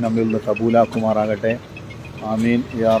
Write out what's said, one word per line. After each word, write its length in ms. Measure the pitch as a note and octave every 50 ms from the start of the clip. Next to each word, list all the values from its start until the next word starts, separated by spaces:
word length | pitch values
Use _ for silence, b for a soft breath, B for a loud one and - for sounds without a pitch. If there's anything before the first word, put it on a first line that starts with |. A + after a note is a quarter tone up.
| A#2
നമ്മിൽ 200 | A2+ A2+ A#2 A2+
നിന്ന് 140 | A2+ A2 A2 -
കബൂലാക്കുമാറാകട്ടെ. 1040 | G#2+ G#2 G#2 A2+ A2+ A2+ A#2 A2+ G#2+ - A#2 A2 A2 G#2+ G#2+ G#2+ A2 G#2+ G#2 A2 A2+ A#2 A#2+ - - - - - - - - - - - - A2 G#2+
ആമീൻ 280 | A2+ A2 A2+ A#2 A#2+ A#2+ - - C3 A#2
യാ 100 | A2+ A2 A2+ A2